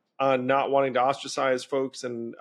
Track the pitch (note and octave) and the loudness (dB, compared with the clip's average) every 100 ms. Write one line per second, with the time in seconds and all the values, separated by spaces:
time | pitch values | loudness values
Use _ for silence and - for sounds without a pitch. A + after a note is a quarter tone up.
0 | _ - C3+ C3 B2+ C#3 C3 C#3 C3+ B2 | _ -2 2 2 2 2 4 2 2 2
1 | B2+ C#3 C3 - C3+ B2+ - C3+ C3+ - | 2 0 -4 -2 0 0 -2 -4 -4 -6
2 | B2+ A#2+ A#2 - | -10 -8 -10 -8